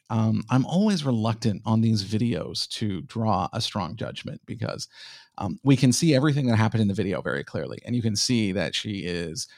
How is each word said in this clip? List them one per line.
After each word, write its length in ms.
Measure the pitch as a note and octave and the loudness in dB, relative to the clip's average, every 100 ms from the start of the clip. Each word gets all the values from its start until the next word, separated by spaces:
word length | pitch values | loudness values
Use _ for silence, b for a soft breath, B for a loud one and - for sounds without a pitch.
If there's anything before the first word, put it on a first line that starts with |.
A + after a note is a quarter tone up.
| _ | _
um, 340 | A2+ A2 G#2+ A2+ | 0 2 0 2
I'm 160 | B2 - | 2 2
always 380 | E3+ A3 F#3+ | 2 2 2
reluctant 600 | C#3 A#2 A2 A2 A2+ F#2+ - | 0 0 0 0 0 -2 0
on 160 | A2 | 2
these 240 | A2+ A2 F#2+ | 4 2 0
videos 640 | G#2+ A#2 E2+ - E2+ - | -2 0 -2 -6 -6 -6
to 320 | - G#2+ F#2 | -4 -4 -4
draw 480 | C#3+ A2+ A2 F#2+ F2 | -6 -2 0 2 0
a 80 | A#2 | -2
strong 360 | - G#2+ E2 A2 | -4 -4 -6 -6
judgment 460 | - - - - - | -10 -10 -12 -12 -12
because, 420 | - - - - B B B B - | -6 -6 -6 -10 B B B B -8
um, 200 | G#2 - | -6 0
we 120 | C3+ C3+ | 4 6
can 160 | C3+ | 6
see 220 | A#2+ E3+ | 4 4
everything 320 | C3 D#3 C#3+ B2+ | 4 4 2 2
that 120 | A2+ | 2
happened 260 | A2 A2+ | 2 2
in 40 | G#2 | 0
the 60 | |
video 280 | G2 F#2+ D2 | 0 -2 -2
very 220 | - C2+ | -4 -4
clearly. 360 | C#2+ - C2+ A1 | -6 -8 -8 -10
And 120 | - A#2+ | -6 -2
you 60 | |
can 120 | A2+ G#2 | -2 -2
see 360 | - A#2+ G#2 | 0 2 2
that 240 | F#2+ D2+ - | 0 -2 -4
she 240 | A2+ G2 | -6 -6
is, 480 | E2+ F2 E2+ E2+ - | -4 -4 -6 -8 -12